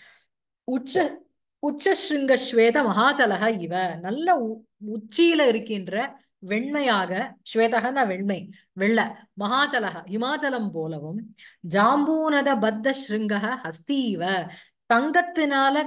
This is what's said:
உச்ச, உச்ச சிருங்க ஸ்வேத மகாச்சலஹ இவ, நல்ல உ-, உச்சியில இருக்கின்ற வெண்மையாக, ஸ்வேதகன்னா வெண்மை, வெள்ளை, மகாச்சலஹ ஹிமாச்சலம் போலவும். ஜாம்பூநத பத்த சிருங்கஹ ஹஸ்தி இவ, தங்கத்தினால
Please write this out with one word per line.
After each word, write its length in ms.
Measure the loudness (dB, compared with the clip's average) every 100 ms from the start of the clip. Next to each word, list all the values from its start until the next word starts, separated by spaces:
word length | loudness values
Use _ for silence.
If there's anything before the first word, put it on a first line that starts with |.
| -20 _ _ _ _ _ -4
உச்ச, 260 | -4 -2 0 0 -2 _ _ _ _
உச்ச 320 | -4 0 0 0
சிருங்க 380 | 0 -2 2 2
ஸ்வேத 400 | 2 4 4 4
மகாச்சலஹ 600 | 2 4 4 4 2 2 0 0
இவ, 140 | -4 -2 -2 -4
நல்ல 260 | -6 -2 2 2
உ-, 180 | 0 -8 -14 _ -10
உச்சியில 560 | -10 -6 2 4 6 4
இருக்கின்ற 480 | 2 -2 -8 -4 -4 -6 -10 _ _
வெண்மையாக, 680 | -6 -4 -2 -2 0 0 0 -4 -6 -10
ஸ்வேதகன்னா 580 | -4 0 2 2 0 0 0
வெண்மை, 320 | 0 -2 -4 -8 -20 _ -2
வெள்ளை, 280 | 2 2 0 -6 -18 -8
மகாச்சலஹ 600 | -2 0 0 0 -4 -6 -8
ஹிமாச்சலம் 640 | -6 -4 -2 -2 -4 -4
போலவும். 460 | -6 -6 -8 -8 -10 -12 -20 -20 _ -2
ஜாம்பூநத 840 | 2 4 4 2 0 2 2 2 2
பத்த 360 | 0 0 -2 -2
சிருங்கஹ 500 | -4 -4 -2 -2 -2 -6
ஹஸ்தி 380 | -8 -8 -4 -2 -2
இவ, 140 | -2 -2 -2 -4 -14 -20 _ 0
தங்கத்தினால 840 | 2 4 2 2 0 0 4 4 2